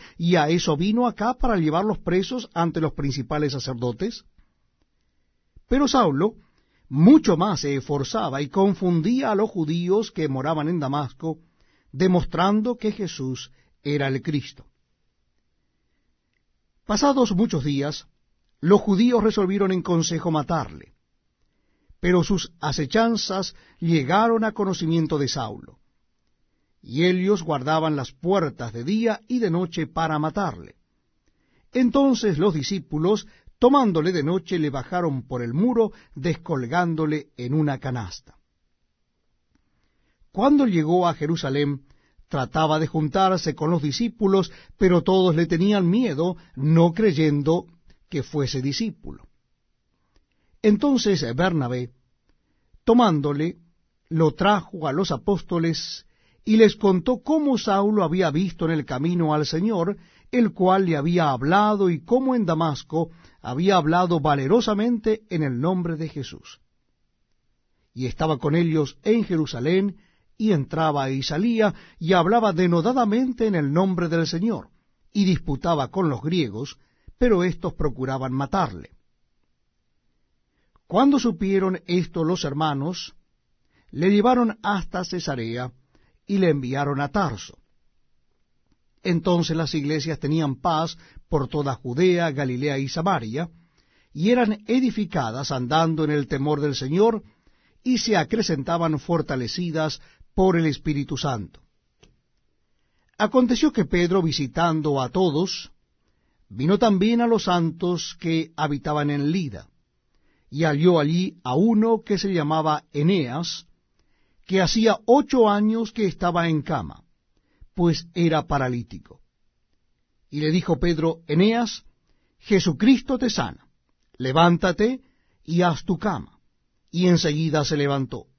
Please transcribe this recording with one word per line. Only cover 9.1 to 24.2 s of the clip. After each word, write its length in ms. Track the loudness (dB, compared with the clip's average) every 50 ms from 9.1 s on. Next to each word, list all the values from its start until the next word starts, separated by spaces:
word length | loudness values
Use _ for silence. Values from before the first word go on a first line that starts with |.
| 0 0 0 0
a 40 | 0
los 140 | 0 0 -2
judíos 640 | -2 -4 -4 -2 -2 -2 0 0 0 0 0 -2
que 180 | -6 -4 -4 -2
moraban 400 | -2 -4 -2 -2 -2 -2 -2 -2
en 100 | -2 -2
Damasco, 600 | -2 -2 -4 -4 -4 -6 -10 -8 -8 -8 -8 -8 _ _ _ _ _ _ _ _ _ _
demostrando 880 | -4 0 2 4 4 4 2 0 -2 0 2 2 2 2 0 -2 -4 -2
que 140 | -4 -6
Jesús 600 | -4 -4 -8 -8 -6 -8 -6 -6 -6 -8 -10 -16 _ _ _ _ _ _
era 260 | -6 -4 -2 -2 -2 -2
el 140 | -2 -4
Cristo. 460 | -4 -4 -4 -4 -4 -6 -16 -20 -20 _ _ _ _ _ _ _ _ _ _ _ _ _ _ _ _ _ _ _ _ _ _ _ _ _ _ _ _ _ _ _ _ _ _ _ _ _ _ _ _ _ _ _ _
Pasados 500 | -4 -2 2 2 2 4 4 2 2 2
muchos 280 | 0 0 0 0 -2 -2
días, 420 | -2 -2 -2 -4 -4 -6 -10 -14 _ _ _ _ _ _ _ _ _ _ -4
los 200 | 2 4 4 4
judíos 440 | 4 2 2 4 4 4 4 4 2
resolvieron 480 | 2 2 0 0 0 0 0 0 0
en 100 | 0 -2
consejo 480 | 0 0 0 0 0 0 -4 -4 -4 -2
matarle, 640 | -2 -2 -2 -2 -4 -4 -4 -6 -12 -18 -20 _ _ _ _ _ _ _ _ _ _ _ _ _ _ _ _ _ _ _ _ _ -16 -6
pero 240 | -2 2 2 2 2
sus 300 | 2 0 -2 -2 -8 _ -8
acechanzas 960 | -6 -6 -4 -4 -4 -2 0 0 2 2 0 -2 -4 -6 -6 -6 -6 -8 -10 -18 _ _ _ -6
llegaron 640 | -2 0 0 0 2 2 2 2